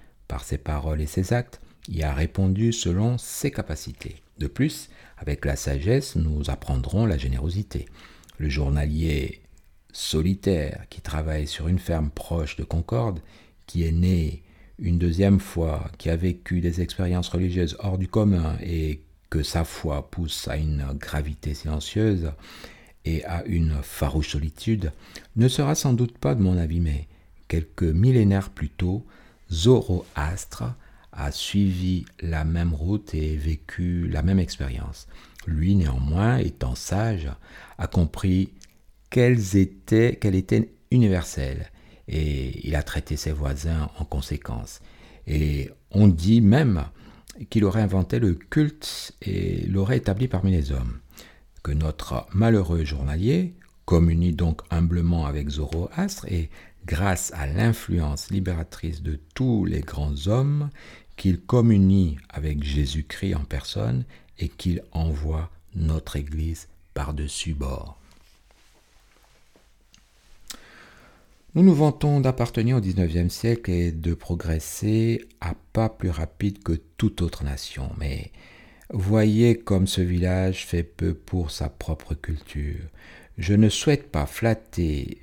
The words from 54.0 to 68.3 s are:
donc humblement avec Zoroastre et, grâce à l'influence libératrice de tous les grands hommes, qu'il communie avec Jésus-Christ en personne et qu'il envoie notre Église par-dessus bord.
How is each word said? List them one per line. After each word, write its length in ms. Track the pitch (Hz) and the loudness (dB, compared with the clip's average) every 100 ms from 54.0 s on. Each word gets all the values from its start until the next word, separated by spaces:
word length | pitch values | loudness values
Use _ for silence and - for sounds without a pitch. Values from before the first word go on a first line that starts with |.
| 85 82 87 | 6 4 2
donc 280 | 82 85 - - | 2 0 -2 -2
humblement 540 | 82 85 87 85 85 | 0 2 2 2 2
avec 240 | 73 73 73 | 0 -4 -4
Zoroastre 800 | 73 73 82 - - 196 - - | -4 -4 -4 -4 -4 -4 -4 -4
et, 200 | 87 80 - - - | -4 -4 -8 -20 -14
grâce 480 | 85 78 98 87 - | -4 -2 0 0 -4
à 120 | 76 71 | -6 -4
l'influence 840 | 80 113 110 - 87 76 71 - | 2 2 0 -2 -2 0 -4 -4
libératrice 720 | 95 92 82 82 - 80 78 | -4 -2 -4 -6 -8 -8 -6
de 160 | 78 73 - | -6 -8 -8
tous 300 | - 131 110 | -4 0 2
les 160 | 87 76 | 0 -2
grands 480 | - - 73 71 80 | -4 -4 -4 -2 0
hommes, 400 | 117 139 147 147 - - - - - | 2 2 0 -4 -8 -20 -20 -20 -4
qu'il 240 | 95 87 | 0 0
communie 800 | - 123 117 104 95 98 87 71 - | 2 4 6 8 8 6 4 0 -8
avec 340 | - 76 73 | -6 -2 -2
Jésus-Christ 720 | 73 73 69 78 73 - 95 | 0 0 0 -2 -6 -4 -2
en 100 | 82 | -2
personne 600 | 67 71 - - 110 127 127 - - - | -4 -6 -6 -4 -2 -2 -4 -12 -18 -8
et 100 | 82 | -8
qu'il 340 | - 90 85 - | -4 -2 -2 -4
envoie 580 | 80 80 73 78 78 82 - - | -4 -2 -2 -2 -4 -6 -12 -12
notre 420 | 92 80 78 - 73 | -2 0 0 -2 -8
Église 520 | 71 78 80 80 - - - | -6 -4 -4 -6 -12 -20 -14
par-dessus 600 | - 73 76 73 - - | -8 -6 -6 -6 -6 -6
bord. 440 | 71 65 64 - - - - - | -4 -6 -8 -10 -18 -20 -20 -20